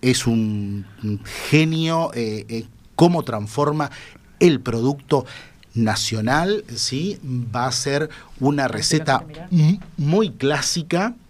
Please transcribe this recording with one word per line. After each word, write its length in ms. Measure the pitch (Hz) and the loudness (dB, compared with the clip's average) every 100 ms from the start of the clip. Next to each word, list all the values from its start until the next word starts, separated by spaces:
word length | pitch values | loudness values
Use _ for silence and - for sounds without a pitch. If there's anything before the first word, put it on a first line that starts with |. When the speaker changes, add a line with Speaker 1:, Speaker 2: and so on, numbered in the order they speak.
Speaker 1:
es 260 | 127 123 - | 2 2 2
un 580 | 117 107 104 101 101 95 - 107 104 - - - | 2 0 -2 -4 -6 -10 -8 -4 -4 -6 -10 0
genio, 640 | 147 160 160 160 165 165 | 2 4 0 0 0 -2
eh, 320 | 120 113 107 107 | -4 -4 -6 -8
eh, 180 | 113 107 - - - | -10 -10 -18 -12 4
cómo 280 | 170 175 | 4 4
transforma 640 | 139 113 104 - 147 151 143 - - - - - | -2 -4 -4 0 0 0 -4 -8 -20 -20 -20 4
el 220 | 175 139 | 4 4
producto 640 | - 113 123 139 - 143 127 - - - - | 0 0 0 -2 0 0 0 -14 -20 -20 -8
nacional, 920 | - 110 104 - 110 110 143 180 208 - | 0 0 0 -2 -2 0 2 2 -2 -4
¿sí? 460 | 117 - 131 180 202 135 127 120 | -6 -4 -4 -4 -6 -6 -6 -4
Va 120 | 113 127 | -2 -2
a 60 | |
ser 360 | 120 147 143 151 - - - | -2 -2 -2 -4 -8 -20 -2
una 240 | 131 143 | 0 2
Speaker 2:
Ahí 40 | 131 | 0
te 40 | |
lo 40 | 107 | 0
Speaker 1:
receta 400 | - 156 151 135 - | 0 0 2 0 0
Speaker 2:
quiero 20 | |
mirar. 200 | - - | -16 0
Speaker 1:
m-, 280 | 180 156 202 - - | 4 6 4 -2 -4
muy 320 | 143 185 214 | 2 2 2
clásica 840 | 110 135 147 123 175 156 170 208 240 | 0 0 0 0 -4 -2 -2 -2 -6